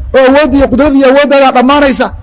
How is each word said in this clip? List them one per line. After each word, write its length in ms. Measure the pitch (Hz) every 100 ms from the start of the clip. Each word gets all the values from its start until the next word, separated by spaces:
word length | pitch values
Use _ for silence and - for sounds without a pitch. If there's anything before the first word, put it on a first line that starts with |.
| - 262
oo 80 | 262
awooddii 300 | 277 294 277
iyo 100 | 254
qudraddii 320 | 247 294 277
iyo 100 | 269
awooddaada 420 | 277 285 277 262
dhammaanaysa, 560 | 247 247 294 285 247 240 -